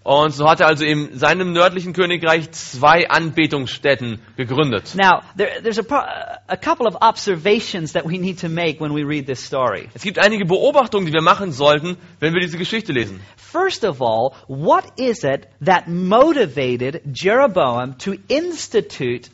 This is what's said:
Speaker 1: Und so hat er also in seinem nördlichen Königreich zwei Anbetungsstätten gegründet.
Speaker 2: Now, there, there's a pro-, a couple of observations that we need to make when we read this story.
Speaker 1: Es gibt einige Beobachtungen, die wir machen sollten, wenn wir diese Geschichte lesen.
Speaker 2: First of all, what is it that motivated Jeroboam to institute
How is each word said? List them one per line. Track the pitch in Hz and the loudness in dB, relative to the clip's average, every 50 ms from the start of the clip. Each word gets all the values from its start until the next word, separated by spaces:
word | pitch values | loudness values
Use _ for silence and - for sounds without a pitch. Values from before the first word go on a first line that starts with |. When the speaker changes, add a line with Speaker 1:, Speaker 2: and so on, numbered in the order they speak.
Speaker 1:
Und | - - 139 143 151 156 139 | -2 2 4 4 4 2 2
so | 139 147 156 | 2 4 4
hat | 165 165 | 6 6
er | 180 | 6
also | 156 160 143 156 | 4 4 4 2
in | 151 151 151 147 - - 127 | 0 0 -2 -4 -6 -4 0
seinem | 151 147 160 185 185 180 | 2 2 2 2 0 0
nördlichen | 170 170 175 185 175 185 170 180 165 | 2 4 4 4 2 0 -8 -6 -2
Königreich | 180 185 175 175 170 170 160 160 165 156 - | -2 -2 0 -2 0 2 2 2 2 0 -4
zwei | - - - - - 127 139 147 160 170 170 - | -12 -14 -14 -14 -4 2 4 6 6 4 4 2
Anbetungsstätten | - 156 165 160 127 165 156 143 143 143 131 117 - - - 143 139 123 127 120 110 104 - - - | 2 0 0 0 0 0 0 0 0 -2 -4 -6 -6 -2 0 0 0 0 -2 -6 -8 -10 -12 -12 -8
gegründet. | - 131 117 131 131 151 143 117 98 - - - | -8 -6 -2 0 0 0 0 0 -2 -4 -4 -2
Speaker 2:
Now, | 185 196 190 175 - - - - | 2 4 4 4 2 0 -6 -4
there, | - 208 180 - - | -2 -2 -2 -4 -4
there's | 180 226 214 | -4 -4 -2
a | 226 226 | -4 -2
pro-, | 226 285 277 - - - - - - - - _ | -2 -2 -2 -2 -4 -6 -10 -10 -12 -14 -14 _
a | - 190 | -8 -8
couple | - - 294 330 - 247 | -4 -2 -2 0 0 0
of | 220 175 - | -2 0 2
observations | - 226 214 - - 202 190 160 151 202 208 233 - - - 190 160 147 - | 2 2 2 2 -2 -4 -4 0 2 2 2 2 0 -4 -6 -8 -6 -4 -4
that | 175 156 | -4 -4
we | 160 165 | -4 -4
need | 185 180 190 180 170 | -4 -4 -6 -6 -6
to | - | -6
make | 170 160 165 170 165 139 135 | -6 -4 -2 -2 -2 -2 -4
when | 156 147 147 | -4 -4 -4
we | 151 147 | -4 -4
read | 143 151 147 139 | -4 -4 -4 -4
this | 135 131 - - | -6 -8 -8 -8
story. | - 147 135 127 120 98 92 - - - | -6 -2 -2 0 0 -2 -4 -8 -12 -14
Speaker 1:
Es | - | -12
gibt | - 202 185 | -10 -6 0
einige | 156 180 208 220 208 202 | 2 4 4 4 2 0
Beobachtungen, | 160 180 190 - 269 294 294 247 220 - 202 190 | 0 2 2 2 4 4 4 2 2 0 -2 -2
die | 160 151 | 0 0
wir | 160 | 2
machen | 160 175 202 202 202 185 | 4 4 4 2 0 -6
sollten, | 147 123 143 147 147 151 147 180 180 180 - - - - | -2 2 4 4 4 2 0 -6 -8 -10 -14 -20 -8 -4
wenn | 147 160 165 | -2 0 0
wir | 180 | 0
diese | 180 170 156 | -2 -2 -4
Geschichte | 165 170 - 226 226 - - 147 | -6 -6 -4 -4 -6 -4 -2 -2
lesen. | 123 113 101 95 92 98 - _ | -2 -2 -4 -6 -14 -18 -20 _
Speaker 2:
First | _ - - - 320 381 381 - - - | _ -14 -6 -2 -2 -2 -2 -2 -2 -4
of | 196 151 127 | -4 -2 -2
all, | 131 117 110 110 120 135 - - - | -2 0 0 0 0 -2 -4 -8 -16
what | - 135 135 151 214 311 370 370 - - | -14 -10 -4 0 2 2 2 0 -4 -8
is | - 254 254 220 - - | -4 -4 -4 -2 -2 -2
it | 139 135 139 - - _ - 143 | -2 -2 -4 -6 -10 _ -4 0
that | 170 185 170 - | 2 2 2 2
motivated | 165 170 175 185 180 208 233 269 330 320 285 220 151 123 147 131 127 123 117 123 135 143 160 - 143 127 | -2 -6 -4 0 4 6 6 6 6 4 2 0 -2 -2 -2 -2 -2 -2 -2 -4 -4 -6 -8 -10 -10 -6
Jeroboam | - 151 185 220 254 277 269 185 180 151 127 117 120 127 131 135 - | -2 0 2 2 4 2 2 2 2 0 0 0 -2 -4 -6 -10 -10
to | - 196 196 - - - | -8 -8 -8 -8 -4 -2
institute | 240 294 339 359 330 285 - - - 214 - - - - 143 123 120 120 - - | -2 -2 -2 -4 -6 -10 -8 -4 -2 -2 -2 -4 -6 -6 -4 -4 -4 -6 -8 -12